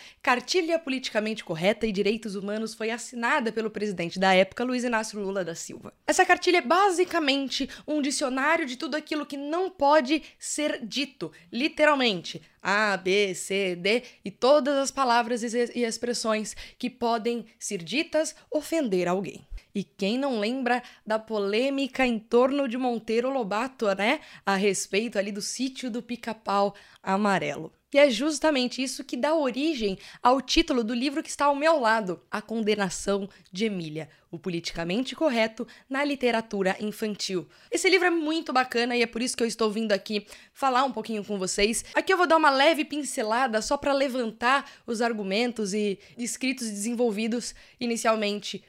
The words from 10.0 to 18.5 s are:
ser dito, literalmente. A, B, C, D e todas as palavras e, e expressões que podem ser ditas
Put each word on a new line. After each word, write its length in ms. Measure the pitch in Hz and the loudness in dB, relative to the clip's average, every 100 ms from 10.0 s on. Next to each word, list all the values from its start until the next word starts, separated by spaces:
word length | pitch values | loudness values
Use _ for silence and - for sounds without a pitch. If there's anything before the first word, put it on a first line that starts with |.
| 254 311 - - | 4 -2 -2 -14
ser 420 | - - 302 302 214 | -10 -4 -2 -4 -6
dito, 440 | 247 277 - 160 - - | -6 -6 -8 -12 -12 -10
literalmente. 880 | 226 311 311 302 285 240 180 151 165 - _ | -4 -2 4 4 6 2 0 -6 -12 -16 _
A, 320 | 180 202 214 190 | 0 2 2 0
B, 380 | 185 202 196 | 2 2 2
C, 400 | 175 - 196 190 | -2 -4 -2 -2
D 300 | 175 190 240 - - | -2 0 0 -2 -12
e 60 | - | -12
todas 480 | - 247 302 269 277 | 0 6 6 6 0
as 120 | 269 | 0
palavras 520 | 269 262 240 226 240 | 0 2 2 2 -2
e, 300 | 233 240 240 | -2 -2 -2
e 100 | 247 | -2
expressões 720 | 226 220 240 233 226 214 202 - - - | -2 -2 -4 -2 0 0 -2 -10 -16 -8
que 100 | 247 | -8
podem 560 | - 240 233 226 240 - - | -4 -2 0 -2 -4 -8 -12
ser 240 | - 202 | -8 -8
ditas 540 | 160 240 330 311 320 - - | -4 -4 0 0 -2 -6 -4